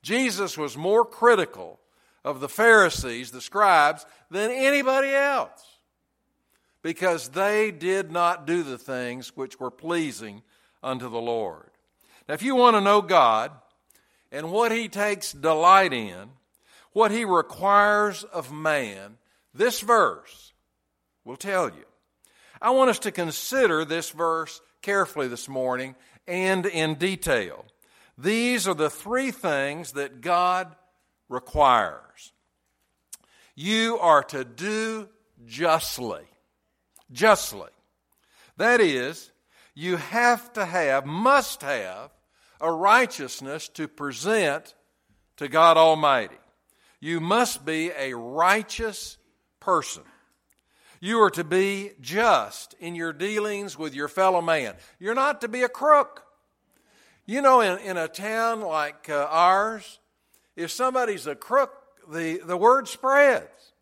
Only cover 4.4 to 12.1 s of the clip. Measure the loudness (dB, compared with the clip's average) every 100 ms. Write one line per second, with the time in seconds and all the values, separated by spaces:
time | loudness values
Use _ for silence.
4.4 | -4 0 0 0 0 0 0 0 0 -2
5.4 | -6 -12 -20 _ _ _ _ _ _ _
6.4 | _ _ _ _ -10 -2 -2 -2 -4 -2
7.4 | 0 0 -2 -4 -2 -2 -2 0 0 0
8.4 | -2 -4 -4 -10 -10 -8 -8 -10 -14 -12
9.4 | -12 -8 -12 -10 -6 -4 -4 -8 -14 -16
10.4 | _ _ _ _ -8 -8 -6 -8 -4 -4
11.4 | -6 -10 -20 _ _ _ _